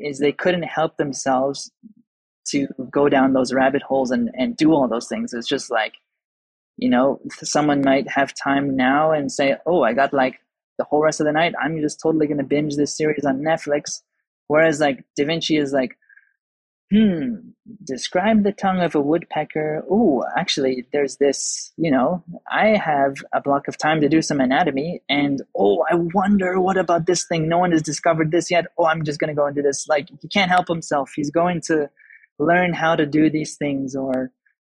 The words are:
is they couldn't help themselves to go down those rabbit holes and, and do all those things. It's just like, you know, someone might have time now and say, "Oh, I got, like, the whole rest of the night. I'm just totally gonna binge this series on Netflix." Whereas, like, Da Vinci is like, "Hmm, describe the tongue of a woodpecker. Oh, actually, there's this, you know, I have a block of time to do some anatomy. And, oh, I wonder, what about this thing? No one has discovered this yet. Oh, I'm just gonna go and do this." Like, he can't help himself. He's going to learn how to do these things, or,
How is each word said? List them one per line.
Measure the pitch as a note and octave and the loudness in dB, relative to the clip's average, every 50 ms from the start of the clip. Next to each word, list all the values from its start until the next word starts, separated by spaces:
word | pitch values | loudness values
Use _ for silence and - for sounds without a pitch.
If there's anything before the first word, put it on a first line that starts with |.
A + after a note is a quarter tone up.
| - | -8
is | D3 C#3 C3+ | -8 -4 0
they | C#3+ D3 | 0 0
couldn't | C#3+ - - F#3 F3+ F3 D#3+ | 0 0 0 0 0 0 -2
help | - - D#3 D#3+ D#3+ - | -4 -2 -2 -2 -2 -2
themselves | - D#3 C#3+ C3 - - C#3 C3 C3 C3+ C#3 C#3 - - - _ _ - - _ _ _ _ _ _ _ _ _ _ - - | -4 -4 -4 -6 -4 -2 0 0 2 0 -2 -4 -6 -12 -16 _ _ -20 -20 _ _ _ _ _ _ _ _ _ _ -8 -4
to | - C#3 C#3 - - - B2+ A#2 | -2 -2 -2 -4 -6 -10 -10 -2
go | - C#3+ C#3+ C#3+ | 0 2 2 4
down | C#3 C3+ C3 C3+ | 4 4 4 4
those | C3 C3 B2+ A#2 | 2 2 0 0
rabbit | B2 C3 C3 C3+ C#3 C3+ | 2 2 2 2 2 0
holes | - - C3+ C3+ C3 A#2+ | -2 -2 -2 -2 0 0
and, | B2+ A#2+ A#2+ A2+ - | 0 -2 -2 -2 -2
and | C3 B2+ A#2+ A#2+ | -4 -4 -4 0
do | - D#3 D#3 | 2 2 4
all | D#3+ C#3+ C3 A#2 | 4 4 2 0
those | A2+ A#2+ - | -2 -4 -4
things. | - A#2+ A2 A#2 A#2+ | -6 -6 -6 -6 -6
It's | B2 A#2 A#2 | -8 -8 -4
just | - C#3+ C3 - - | -4 -4 -4 -4 -2
like, | A#2+ A2 G#2+ A2 - _ _ _ _ _ _ _ _ _ _ _ _ _ _ _ _ | -2 -2 -2 -4 -8 _ _ _ _ _ _ _ _ _ _ _ _ _ _ _ _
you | - B2+ B2+ | -2 0 2
know, | B2 B2 C3 C#3 A#2+ - - C#3 - - | 4 4 2 2 0 -2 -8 -14 -14 -12
someone | D#3 - - D3+ D3+ D3 C#3+ C#3+ | -8 -2 0 0 2 2 2 2
might | C#3 C3+ C3+ C#3 B2 - | 2 2 2 2 0 -2
have | - C#3 C#3 - - | -2 -2 -2 -2 -4
time | - - C#3+ C#3 C#3 C#3+ C#3 C3+ | -6 -4 -2 -2 0 -2 -2 0
now | C3 B2+ C3 C#3 D3+ D#3 D#3+ | 0 2 2 2 2 2 2
and | D#3 D3+ C#3 C3 | 2 0 -2 -4
say, | - - C#3 C#3 C3+ - - | -2 0 0 0 0 0 0
"Oh, | D#3 F3+ E3+ | 0 2 2
I | B2+ A2 | 2 2
got, | A#2+ C#3 C#3 C#3 | 2 2 0 2
like, | C#3+ C3+ C3 C3 - - _ _ _ _ _ _ _ - | 2 0 0 0 -2 -8 _ _ _ _ _ _ _ -8
the | - | -4
whole | - D3 D3+ | 0 0 2
rest | D#3 D#3 D3+ - | 2 2 2 0
of | D#3 | 0
the | D3+ | 0
night. | D3+ D#3 E3+ E3+ - - | 2 2 0 0 0 -2
I'm | B2+ D3+ E3 D#3 | -4 -4 -2 -2
just | D3 D3 - - | -4 -4 -4 -2
totally | - D#3+ D#3+ D#3 D3+ | -2 0 2 2 0
gonna | D3 D3+ C#3+ | 0 0 -2
binge | C3+ - C#3+ D3 D3+ D3+ C#3+ | -2 0 0 0 0 0 -2
this | D3 C#3+ C#3+ - | -2 -2 -2 -2
series | - D#3 D3+ D3+ C#3+ C#3+ | -2 -2 -2 0 0 -2
on | C#3 C3 C3+ | -2 -2 -2
Netflix." | D3+ D#3+ D#3+ D#3+ - D3+ D3 D3 - - - - _ _ _ _ _ _ _ _ _ - | -2 -2 -2 -2 -2 -2 -4 -2 -4 -6 -12 -14 _ _ _ _ _ _ _ _ _ 0
Whereas, | D3 D#3 E3 D#3+ D3 C#3+ | 2 4 4 4 2 2
like, | D3+ C#3+ C3 - - _ _ | 0 0 0 -4 -10 _ _
Da | - C#3+ | -2 -2
Vinci | D3 E3 E3 - - D#3+ D3+ | -2 -2 -2 -2 0 0 0
is | C#3+ C3+ | 0 0
like, | C#3 C3+ B2+ - - _ _ _ _ - _ _ _ _ _ _ _ _ _ _ _ _ _ - | 0 -2 -2 -2 -6 _ _ _ _ -20 _ _ _ _ _ _ _ _ _ _ _ _ _ 2
"Hmm, | F#3+ G#3+ A3 G3+ F3 D#3+ C3+ B2 A2 F#2 - - - _ _ - - - D#3 | 4 4 4 4 2 0 -2 -4 -6 -8 -12 -18 -20 _ _ -20 -20 -14 -10
describe | - C3 A#2+ - - - F3+ F#3+ A3 A3+ G#3+ | -10 -8 -8 -6 -4 -2 0 2 4 4 4
the | G3+ G3+ | 2 2
tongue | G3 - G3+ F#3+ F#3 F3+ | -2 0 -2 0 0 0
of | F3 D#3+ - | 0 0 0
a | D3+ | 0
woodpecker. | C#3 C#3+ D#3+ E3+ - - - D#3 D#3 - - D#3+ D3+ D3+ D3+ D#3 - - | 2 2 0 0 -2 -4 -6 -6 -6 -4 -4 -4 -4 -4 -4 -6 -2 0
Oh, | F#3 A3 A#3+ E3+ C#3 A2+ F2+ C2+ E2 | 2 2 4 4 2 2 -2 -2 -4
actually, | C#3+ F#3+ - - D#3 C3+ C3 C3 B2+ B2 - | -4 -4 -2 -2 0 0 0 -2 -2 -4 -4
there's | - D3 C#3+ C#3 - - | -2 -2 -2 -2 0 2
this, | C#3+ C#3+ C3+ - - - - - - - _ | 2 2 2 0 -4 -6 -6 -8 -10 -12 _
you | - E3 E3+ | -4 -2 0
know, | C3 C3 B2+ D#3 F#3 E3+ - - E3+ - - - | 2 2 2 0 -2 -4 -8 -14 -18 -18 -10 -4
I | - D3+ G3 A3 | -2 2 2 2
have | A3 G3 - D#3+ D3 C#3 C#3 C#3 C#3 - - - | 2 2 0 0 0 2 2 0 -2 -4 -8 -6
a | - C3+ | -6 -2
block | - C#3+ C#3 C#3 - D3 | 0 0 -2 -2 -2 -6
of | - | -6
time | - - D3+ D#3+ D#3+ | -4 -2 0 2 2
to | D3 C3+ | 2 4
do | D#3 D#3+ | 4 2
some | D3+ - D#3 C#3 | 2 0 0 0
anatomy. | C3 B2+ C3+ D#3 F3+ D3 C3+ C3+ D3+ E3+ E3 - - - | 0 2 2 2 2 0 0 -2 -4 -6 -8 -8 -6 -4
And, | C#3 D3 C#3+ C#3+ C#3 C3+ - - - | -2 0 0 0 -2 -4 -6 -6 -2
oh, | - G3 G3+ G3 E3+ D#3 D#3+ | 2 2 4 4 2 2 2
I | F3 | 2
wonder, | E3+ E3+ E3+ E3+ G3+ - G3+ G#3 G3 F#3 F3+ F#3 F#3 | 0 0 0 0 0 2 2 2 2 2 0 0 0
what | F3+ F#3+ F#3 F#3+ | 0 2 0 0
about | F3 F3 E3+ E3+ E3 | 2 2 0 0 2
this | F#3 F3 E3 - | 0 0 0 -2
thing? | - F3 E3 D#3 D#3+ | -2 -2 -2 0 2
No | E3 F3 | 2 2
one | F#3 F3+ | 2 2
has | E3 D#3 | 2 0
discovered | D3+ D#3 C#3+ - - E3+ D#3+ D#3 D#3+ D#3 | 0 -2 -6 -2 0 0 2 2 0 2
this | E3+ E3+ E3 - | 0 0 0 2
yet. | F3+ E3+ E3 - - | 0 0 0 0 -2
Oh, | E3 E3+ | 0 2
I'm | D#3+ D#3+ E3 D3+ | 2 0 0 -2
just | D3+ C#3+ - | -4 -4 -4
gonna | E3 D#3 D3 | -4 -2 0
go | D3 C#3+ | 0 -2
and | C#3+ C#3+ | 0 0
do | C#3+ | 0
this." | C#3+ C#3+ C#3 - - D#3 | 0 0 0 -2 -2 -2
Like, | D3+ D3 - - D3+ - | -2 -2 -2 -6 -14 -20
he | - D#3+ | -12 -4
can't | - G#3 F#3+ F3+ | -2 0 2 2
help | F3+ F3+ F3+ | 2 2 2
himself. | - E3+ E3 - - D#3 C#3+ C3+ - - | 0 -4 -6 -4 -4 -2 -4 -4 -4 -6
He's | D3+ D3 D3 | -6 -6 -2
going | C#3+ E3+ E3+ F3+ F3+ D#3+ - | 0 0 2 2 0 -2 -2
to | - D#3+ D#3 C#3+ - _ _ _ - - _ _ _ _ - | 0 0 0 0 -4 _ _ _ -20 -20 _ _ _ _ -2
learn | D3 E3 F3 F3+ F3+ F3 | 0 2 2 2 2 0
how | E3+ - D#3+ D#3+ E3 | 0 0 0 0 2
to | E3 D3+ | 2 0
do | C#3+ C#3+ D3+ D#3 D#3 | 2 2 2 2 2
these | D3 D#3 D3+ - - | 2 -2 -4 -8 -8
things, | - D3+ C#3+ C#3 C3+ C#3 B2+ C3+ | -6 -4 -4 -4 -4 -4 -6 -6
or, | C3+ - C3+ - C3 C3 - - _ _ _ _ _ _ | -6 -4 -4 -4 -4 -4 -6 -10 _ _ _ _ _ _